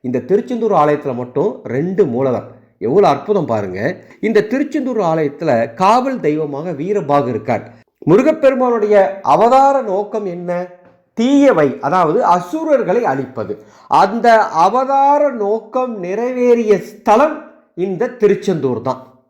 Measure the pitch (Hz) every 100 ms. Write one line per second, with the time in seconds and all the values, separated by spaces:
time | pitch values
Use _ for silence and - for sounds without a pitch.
0 | 127 123 - 202 240 240 226 180 147 147
1 | 143 120 123 - 190 254 113 123 175 190
2 | 175 117 135 113 - - _ _ 107 175
3 | 185 175 - 202 135 110 98 92 127 185
4 | - _ 214 208 - 262 285 302 254 226
5 | 175 160 147 143 160 127 143 - 190 240
6 | 262 247 151 151 156 139 175 147 170 202
7 | 147 143 123 110 - 110 - - _ _
8 | - 196 277 311 269 262 247 233 208 208
9 | 190 - 120 151 226 262 277 277 220 190
10 | 202 220 202 175 175 175 180 - _ _
11 | _ - 240 285 277 180 147 120 135 185
12 | 160 196 190 175 175 311 320 269 180 214
13 | 208 135 127 - 98 104 - _ - 151
14 | 196 226 233 226 202 156 185 247 269 277
15 | 277 294 294 240 202 220 214 262 254 214
16 | 175 202 240 254 247 233 214 196 - -
17 | - 220 311 302 - _ _ - 190 180
18 | 240 - 208 196 - 165 131 113 127 127
19 | - _ _